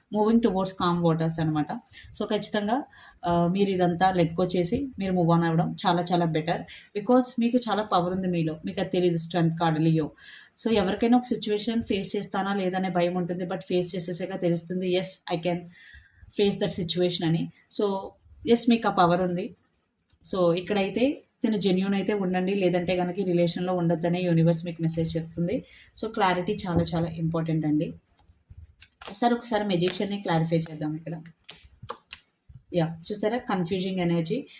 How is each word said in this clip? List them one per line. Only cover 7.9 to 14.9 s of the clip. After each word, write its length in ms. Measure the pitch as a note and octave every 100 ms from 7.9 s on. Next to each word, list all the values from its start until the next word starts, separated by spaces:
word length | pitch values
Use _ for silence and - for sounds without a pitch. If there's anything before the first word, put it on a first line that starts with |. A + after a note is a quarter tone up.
పవర్ 200 | F#3 F3+
ఉంది 140 | F#3 F#3
మీలో, 300 | E3+ D#3 D#3 F#3+
మీకు 140 | F#3+
అది 80 | F3+
తెలీదు. 280 | F#3 F3+ E3
స్ట్రెంగ్త్ 420 | - F3+ E3 E3
కార్డు 180 | E3+ D#3
లియో. 320 | D#3+ D#3+ D3 - - - - -
So, 100 | A3
ఎవరికైనా 460 | A3 F#3+ G#3 A#3 B3
ఒక 60 |
సిచ్యువేషన్ 600 | - A3 G#3+ G#3 A3 A3+
ఫేస్ 320 | - G3 G3 G#3
చేస్తానా 380 | F#3+ G3 F#3+
లేదా 240 | G3+ F#3 F#3
అనే 120 | F#3+
భయం 260 | F3 F3 F3+
ఉంటుంది, 220 | E3+ F3+
but 180 | F3+ F3+ -
ఫేస్ 260 | F3+ E3+ F#3
చేసేసాక 460 | E3+ F3+ F3+ F#3
తెలుస్తుంది, 460 | F3 E3+ - F#3 F#3